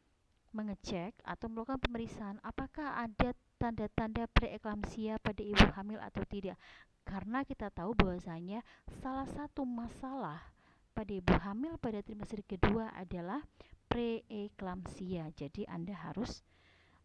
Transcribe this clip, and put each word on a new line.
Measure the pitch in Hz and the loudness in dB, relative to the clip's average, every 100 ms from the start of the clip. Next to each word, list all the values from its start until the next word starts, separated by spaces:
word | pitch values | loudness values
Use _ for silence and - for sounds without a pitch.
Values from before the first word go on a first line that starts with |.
| _ _ _ _ _ | _ _ _ _ _
mengecek | 214 214 190 - 190 175 - - | -4 -4 -4 -4 -2 -2 -6 -8
atau | 240 233 | -6 -4
melakukan | 226 226 269 | -4 -2 0
pemeriksaan | - 233 233 - 208 208 220 | 2 0 -4 -6 -6 -6 -6
apakah | 233 269 - 285 262 | -4 -4 -4 -4 -2
ada | 233 208 - - _ - | -2 2 2 0 _ -2
tanda-tanda | 240 226 214 - 220 220 233 | 0 0 -2 0 0 0 6
preeklamsia | - 233 214 220 208 202 - 214 220 | 6 6 -2 -4 -4 -4 -2 -2 0
pada | - 208 | -2 -2
ibu | 208 208 208 | 4 10 10
hamil | - 196 214 | 10 -4 -6
atau | 208 - | -6 -4
tidak. | 196 202 190 180 - - - _ | -4 -4 -4 -6 -12 -20 -20 _
Karena | - 196 190 247 | -6 -4 -2 -2
kita | 269 277 208 | -2 -4 -6
tahu | - 175 226 | -4 0 6
bahwasanya | 190 180 170 165 175 208 - - - - | 6 6 -4 -6 -6 -6 -8 -16 -14 -8
salah | 269 262 269 | -4 -2 -2
satu | - 294 - 262 | -4 -6 -2 -2
masalah | 240 233 - 262 269 185 160 - - - - - - | -2 -4 -6 -6 -4 -4 -6 -12 -20 -20 -20 -10 -8
pada | 208 | -4
ibu | 196 175 | -2 4
hamil | 180 190 208 302 339 | 4 4 -2 -2 -2
pada | 247 208 | -2 -2
trimester | - 208 202 208 - | -6 -8 -6 -6 -4
kedua | 190 196 220 220 - | 4 6 6 0 -6
adalah | 175 180 170 254 - - - - - | -6 -4 -2 -4 -6 -16 -20 -10 -2
preeklamsia. | 233 233 226 - 214 202 - 190 180 170 - 185 180 156 | 2 2 -2 -4 -8 -8 -6 -6 -6 -8 -8 -4 -4 -6
Jadi | - 143 - 208 | -8 -8 -6 -6
Anda | 175 170 190 | -6 -6 -6
harus, | 170 - 247 - - - - - - - | -6 -4 -4 -6 -14 -20 -20 -20 -20 -20